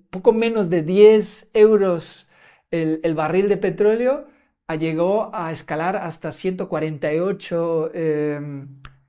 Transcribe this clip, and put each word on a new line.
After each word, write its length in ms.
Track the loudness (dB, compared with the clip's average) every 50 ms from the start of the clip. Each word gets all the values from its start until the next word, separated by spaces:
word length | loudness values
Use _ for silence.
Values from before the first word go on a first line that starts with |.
| _ -14
poco 220 | -8 2 2 4
menos 380 | 4 4 2 0 0 0 -2 0
de 120 | 0 -2
diez 680 | 0 0 4 8 8 8 8 6 2 -2 -8 -14 -14 _ 4
euros 760 | 4 6 6 6 4 2 2 0 -2 -6 -12 -18 -20 -20 _ _ _ _ _ _ _ _ -6
el, 300 | -4 -2 -2 -2 -2 -2 -2
el 100 | -4 -2
barril 340 | -2 -2 0 0 0 2 2
de 80 | 0
petróleo, 720 | 0 0 -4 -2 2 2 2 2 2 0 0 -2 -2 -6 -14 _ _ _ _ _ _ _
a, 100 | -8 -6
llegó 540 | -4 -2 -2 0 0 0 0 0 0 -2 -4 -6
a 180 | -8 -8 -8
escalar 440 | -8 -10 -8 -8 -6 -4 -2 -2 -4
hasta 360 | -4 -6 -8 -12 -10 -10 -10
ciento 380 | -10 -6 -6 -6 -4 -4 -6 -6
cuarenta 420 | -4 -4 -4 -4 -6 -4 -4 -2
y 60 | -2 0
ocho, 720 | -2 -2 -4 -6 -8 -6 -4 -2 -2 -2 -2 -2 -2 -4
em, 880 | -4 -4 -2 -2 -2 -2 -2 -4 -4 -6 -8 -10 -12 -12 -14 -16 -20 -20 -20 -20 _ _ _